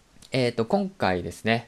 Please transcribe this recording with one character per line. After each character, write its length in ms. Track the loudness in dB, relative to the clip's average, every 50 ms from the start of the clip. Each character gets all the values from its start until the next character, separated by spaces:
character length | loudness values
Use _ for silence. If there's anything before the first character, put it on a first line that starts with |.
| _ _ _ -20 -10 -4
え 180 | 0 0 0 2
ー 20 |
と、 120 | 0 0 0
今 240 | 2 0 0 0 -2
回 360 | -2 -2 0 0 2 0 -2
で 80 | -6
す 120 | -8 -4 0
ね、 220 | 0 0 0 -2